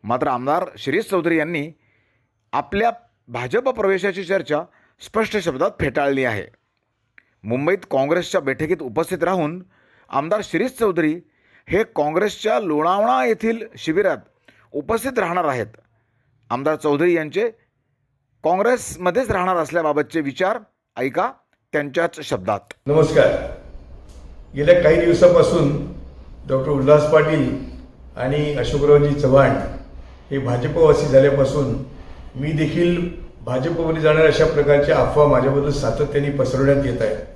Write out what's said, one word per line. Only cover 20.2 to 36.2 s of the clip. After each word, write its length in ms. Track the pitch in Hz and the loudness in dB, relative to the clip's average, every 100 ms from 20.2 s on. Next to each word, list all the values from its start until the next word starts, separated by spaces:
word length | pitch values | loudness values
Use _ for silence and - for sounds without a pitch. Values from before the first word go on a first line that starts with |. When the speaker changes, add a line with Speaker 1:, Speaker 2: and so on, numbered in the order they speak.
Speaker 1:
विचार 380 | 143 127 185 226 214 _ _ - | -4 -2 -2 -2 -8 _ _ -6
ऐका 360 | 131 165 226 - _ _ _ | -4 -2 -4 -6 _ _ _
त्यांच्याच 480 | 151 147 139 170 160 | -6 -4 -2 -4 -4
शब्दात. 520 | 143 120 92 101 _ - - | -8 -6 -4 -4 _ -12 0
Speaker 2:
नमस्कार. 400 | 151 147 - - - - - - - - - - - - - - 131 | 2 4 4 4 2 -6 -14 -18 -20 -20 -20 -20 -20 -20 -20 -14 -2
गेल्या 260 | 151 175 | 6 6
काही 180 | 160 170 | 6 4
दिवसापासून 920 | 170 175 180 175 151 170 143 - - - - - - - - | 4 6 6 6 4 2 0 -2 -6 -12 -18 -20 -20 -20 -4
डॉक्टर 220 | 135 135 | -4 -2
उल्हास 420 | 143 131 151 - | 0 6 6 6
पाटील 460 | 156 151 156 127 - - - - - - - | 2 4 0 -2 -4 -10 -16 -20 -20 -20 -8
आणि 380 | 127 147 147 | -4 -2 -2
अशोकरावजी 640 | 143 120 147 143 147 147 - | -4 -2 0 4 4 4 0
चव्हाण 300 | 131 135 135 139 - - - - - - - | 4 4 4 2 -4 -10 -14 -20 -20 -20 -8
हे 80 | 139 | -6
भाजपवासी 680 | 127 123 123 165 156 143 143 | -4 -4 -2 2 4 4 6
झाल्यापासून 680 | 135 139 135 127 - 123 117 - - - - - | 6 6 4 0 0 -2 -4 -8 -16 -18 -18 -16
मी 180 | 127 147 | -8 -4
देखील 580 | 151 151 175 175 175 175 - - - | -2 -2 2 2 0 -2 -8 -16 -14
भाजपमध्ये 600 | - 127 147 165 165 156 | -6 -4 -2 -2 -2 0
जाणार 240 | 156 156 160 | 2 6 4
अशा 200 | - 156 | 6 2
प्रकारच्या 500 | 147 139 143 143 143 | 2 4 4 4 2
अफवा 300 | 123 147 147 | 2 4 4
माझ्याबद्दल 440 | 127 131 139 143 | 4 2 0 0
सातत्याने 600 | 143 117 110 143 143 | -2 -2 -2 -2 -2